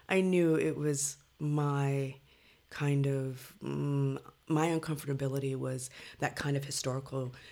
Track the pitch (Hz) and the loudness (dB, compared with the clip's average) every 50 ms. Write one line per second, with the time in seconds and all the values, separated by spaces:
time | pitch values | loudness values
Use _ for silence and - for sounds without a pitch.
0 | - - 190 190 190 185 185 180 170 165 160 156 - 156 143 143 147 151 147 139 | -2 2 2 4 4 6 6 6 6 6 6 4 4 2 0 0 0 0 0 0
1 | - - - - - _ _ - 147 147 147 151 147 147 143 143 139 139 139 139 | -2 -4 -6 -10 -16 _ _ -4 -2 0 2 2 2 2 2 2 2 2 2 0
2 | 135 135 135 - - _ - _ _ - - _ _ _ - - 147 143 143 139 | -2 -4 -6 -10 -18 _ -20 _ _ -20 -20 _ _ _ -6 -2 0 2 4 4
3 | 139 139 139 135 131 131 131 127 - - - - - 139 139 143 143 143 143 139 | 4 2 2 0 -2 -4 -6 -8 -12 -18 -16 -8 -6 -4 -2 -2 0 0 2 2
4 | 139 135 135 139 - - - _ _ - 160 151 160 170 165 160 160 160 156 139 | 2 0 0 -4 -8 -14 -20 _ _ 0 0 2 2 2 0 0 -2 -2 -4 -4
5 | - 139 139 135 139 135 135 139 139 135 135 131 131 131 131 127 127 - - - | -4 -4 -4 -2 -2 -2 -2 -2 -2 -2 -2 -2 -4 -4 -4 -6 -8 -10 -12 -16
6 | - - - - - - - - - 143 143 143 139 139 123 - - 139 127 135 | -18 -18 -6 -4 -4 -4 -4 -4 -2 -2 -2 -2 -2 -4 -6 -4 -2 -2 -2 -4
7 | 135 - 135 135 131 127 127 - - - | -6 -6 -6 -4 -4 -6 -8 -12 -18 -20